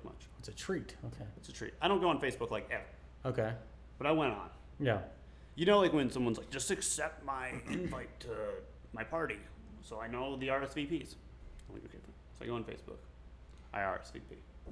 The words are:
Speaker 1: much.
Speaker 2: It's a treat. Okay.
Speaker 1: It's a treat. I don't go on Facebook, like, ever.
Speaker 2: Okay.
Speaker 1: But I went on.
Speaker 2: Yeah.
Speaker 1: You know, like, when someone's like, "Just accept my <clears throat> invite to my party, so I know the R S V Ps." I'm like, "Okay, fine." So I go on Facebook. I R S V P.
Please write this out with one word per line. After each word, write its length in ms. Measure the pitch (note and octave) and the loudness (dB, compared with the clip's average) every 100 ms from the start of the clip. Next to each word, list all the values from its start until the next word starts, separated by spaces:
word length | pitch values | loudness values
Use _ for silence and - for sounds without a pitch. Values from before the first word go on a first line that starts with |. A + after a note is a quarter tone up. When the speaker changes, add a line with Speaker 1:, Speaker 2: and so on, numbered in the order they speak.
Speaker 1:
much. 240 | - - - - | -8 -12 -14 -12
Speaker 2:
It's 80 | - | -10
a 40 | |
treat. 440 | - - F3+ G2+ - A#2+ | -6 -2 -2 -2 -6 -8
Okay. 180 | - G#2+ - | -6 -8 -10
Speaker 1:
It's 120 | - | -12
a 40 | |
treat. 220 | - G#2+ - | -6 -6 2
I 60 | E3+ | 6
don't 120 | G3 | 8
go 80 | F3 | 8
on 120 | C#3+ | 6
Facebook, 300 | C#3 - A#2 | 4 2 0
like, 180 | A2 - | 0 0
ever. 140 | A2+ - - - - C3 | -4 -4 -12 -18 -4 0
Speaker 2:
Okay. 200 | A#2+ A2 A#2 - - - - | 2 2 0 -6 -14 -16 -2
Speaker 1:
But 80 | C#3+ | 4
I 40 | |
went 200 | D#3+ C#3 | 6 6
on. 180 | G#2 E2+ - - - | 2 -4 -10 -16 0
Speaker 2:
Yeah. 180 | C#3 G#2 F2 - - - - | 4 4 2 -10 -16 -16 -12
Speaker 1:
You 120 | - F3 | 2 8
know, 120 | G#3 | 10
like, 140 | F3+ | 10
when 180 | D3 B2+ | 8 4
someone's 280 | C3 A#2+ A2 | 4 4 2
like, 120 | - | -2
"Just 220 | C#3 - | -2 2
accept 520 | F#3+ - - D#3 - | 2 2 2 0 -2
my 260 | C#3 C3+ B2+ B2+ | -4 -2 -2 -4
<clears throat> 100 | B2 | -2
invite 480 | D#3 F3 C3 A#2 - | 0 0 -2 -6 -10
to 100 | B2 G#2+ G#2 F#2+ - - - | -6 -2 -2 -4 -8 -14 -12
my 120 | A#2+ | -6
party, 340 | A2+ E3 D3 G#2 - - - - | -2 0 0 -2 -8 -14 -14 -14
so 180 | - G#2+ | -8 -6
I 80 | A2+ | -4
know 280 | B2 C3+ C3+ | -2 -2 0
the 140 | C3 | 2
R 100 | C3+ | 2
S 100 | C3+ | 2
V 100 | D#3 C#3+ | -2 0
Ps." 280 | E3 - - - - - - - | 0 -2 -10 -14 -14 -14 -14 -12
I'm 80 | - | -12
like, 80 | |
"Okay, 140 | - - | -12 -14
fine." 140 | - - - - | -16 -16 -18 -8
So 80 | |
I 40 | A#2 | -4
go 80 | A#2+ | -2
on 80 | |
Facebook. 340 | A2 - - - - - - - - - - | -2 -8 -10 -12 -14 -16 -16 -16 -16 -16 -6
I 100 | G#2 | 0
R 160 | G2 F#2 | 0 0
S 100 | - | -4
V 60 | - | -10
P. 160 | - - - - - | -12 -14 -14 -14 -12